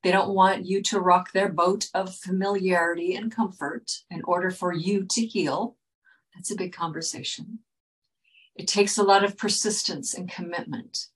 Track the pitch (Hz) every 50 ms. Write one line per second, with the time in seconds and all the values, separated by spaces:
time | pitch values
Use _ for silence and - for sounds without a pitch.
0 | - 180 185 196 190 196 196 190 190 190 190 185 180 180 190 196 196 - 220 196
1 | 180 185 180 185 180 - - 190 202 196 165 160 170 185 196 220 - - - 185
2 | 190 185 - - - 185 185 185 190 202 202 196 185 185 180 175 165 170 170 170
3 | 170 180 185 - 220 226 - - 226 190 - - 151 135 - - _ - - -
4 | _ _ 175 160 - 175 175 180 175 185 180 - 180 180 170 160 165 185 208 196
5 | 190 185 - 233 226 220 - 208 160 139 131 175 226 277 _ _ _ _ _ _
6 | _ _ _ _ _ _ _ 160 180 - - 190 185 180 - - 170 165 151 160
7 | 165 - - - - - - - - - 226 - _ _ _ _ _ _ _ _
8 | _ _ _ _ _ _ _ - _ _ _ - 185 - - 202 202 208 - 220
9 | 202 196 196 196 202 196 - - - 226 - - - 220 214 - - - - -
10 | - - - - 185 180 - - 175 175 175 170 - 160 143 117 - - - -
11 | - _ _